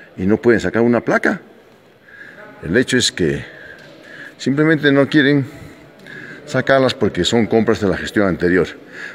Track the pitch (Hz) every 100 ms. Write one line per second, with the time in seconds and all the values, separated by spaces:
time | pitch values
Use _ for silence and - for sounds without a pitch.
0 | - - 95 107 120 101 90 107 120 117
1 | - 147 - 101 - - - _ _ _
2 | - - - - - - 80 110 127 127
3 | - - 78 71 - - - - - -
4 | - - - - 127 143 156 156 147 139
5 | 131 156 135 143 123 - - - - -
6 | - - - - - 131 127 135 127 -
7 | 101 87 85 117 101 113 117 101 98 82
8 | 78 107 98 82 87 90 78 - - -
9 | -